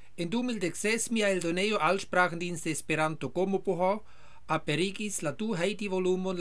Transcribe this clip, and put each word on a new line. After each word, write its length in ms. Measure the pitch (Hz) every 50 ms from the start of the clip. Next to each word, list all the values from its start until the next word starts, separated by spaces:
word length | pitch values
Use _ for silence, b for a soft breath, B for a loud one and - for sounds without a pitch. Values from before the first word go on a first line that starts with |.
| b b b
En 120 | - 170 170
du 140 | 196 240
mil 160 | 254 247 233 214
dek 180 | 185 170 -
ses 340 | - - 208 226 226 - -
mia 200 | 233 226 208 202
eldonejo 480 | 190 180 170 170 170 180 196 214 214 190
Altsprachendienst 880 | 156 170 190 196 - - - 180 180 165 165 170 165 175 175 156 -
Esperanto 600 | 165 151 - - - 156 147 156 156 160 - 143 127
Komo 300 | - 175 190 196 196 190
P 180 | - 202 175 165
H 160 | 185 185 208 220 b b b b b b b b b -
aperigis 720 | 160 151 - - 151 151 185 196 190 - 214 208 - -
la 100 | 165 147
du 220 | 143 - 214 220 214
Heidi-volumon 800 | 165 175 202 214 - 208 202 185 185 185 180 185 185 185 190 185 175